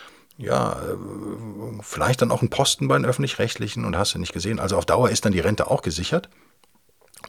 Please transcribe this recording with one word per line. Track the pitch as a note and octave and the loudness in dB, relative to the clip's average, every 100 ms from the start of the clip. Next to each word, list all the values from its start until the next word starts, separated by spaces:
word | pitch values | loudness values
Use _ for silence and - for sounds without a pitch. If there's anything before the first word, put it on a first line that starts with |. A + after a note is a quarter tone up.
| - - _ - | -20 -20 _ -10
ja, | A2 B2+ A#2+ | -2 0 0
äh, | - - G2 F#2 G2+ - - A2+ G2+ G#2+ G#2+ | -2 -6 -6 -8 -10 -10 -10 -10 -10 -10 -10
vielleicht | - - D3+ B2+ | -10 -2 0 2
dann | A#2+ | 2
auch | A#2 | 2
einen | A#2+ | 2
Posten | - C3+ - C#3 | 2 2 2 2
bei | C3+ | 2
den | B2 | 2
Öffentlich-Rechtlichen | B2+ C#3 - A#2 - A2+ A#2 A2+ | 0 -2 0 -2 -2 -6 -4 -2
und | F2 | 0
hast | G2+ | 0
du | E2+ | -2
nicht | E2+ | -4
gesehen. | - F#2 A2 | -4 -2 -2
Also | F#2+ F#2 | 0 0
auf | E2+ | 4
Dauer | F2 B2 | 4 4
ist | - A2+ | 4 2
dann | |
die | F#2 | 4
Rente | F2+ F2 - | 2 2 2
auch | B2+ | 0
gesichert. | - D#2+ F2+ D#3+ - _ _ _ _ _ _ _ _ - | 0 -2 0 -2 -2 _ _ _ _ _ _ _ _ -20